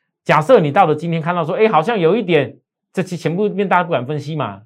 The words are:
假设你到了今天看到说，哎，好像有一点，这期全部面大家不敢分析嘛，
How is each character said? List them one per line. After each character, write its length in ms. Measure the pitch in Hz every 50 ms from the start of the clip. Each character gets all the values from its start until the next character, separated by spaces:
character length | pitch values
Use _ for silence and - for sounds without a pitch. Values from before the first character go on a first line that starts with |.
| _ _ _ _ _
假 160 | - 156 151
设 200 | 151 202 262 214
你 120 | 165 143
到 140 | 131 202 190
了 100 | 156 147
今 160 | 147 170 170
天 80 | 165 165
看 140 | 151 170 180
到 100 | 180 156
说， 120 | 147 185
哎， 120 | 196 220 214
好 140 | 180 156
像 160 | 156 220 240 202
有 180 | 165 160 190
一 60 | 240
点， 380 | 208 175 170 147 131 110 - _ _ _ _ _ _ _
这 100 | - 190
期 160 | 175 - 180 -
全 180 | - 151 165
部 140 | 185 214 208
面 180 | 175 190 208 180
大 100 | 190 175
家 60 | 175
不 80 | 170
敢 140 | 165 127 123
分 140 | 127 151 147
析 160 | 123 143 160
嘛， 260 | 151 127 104 98 98 104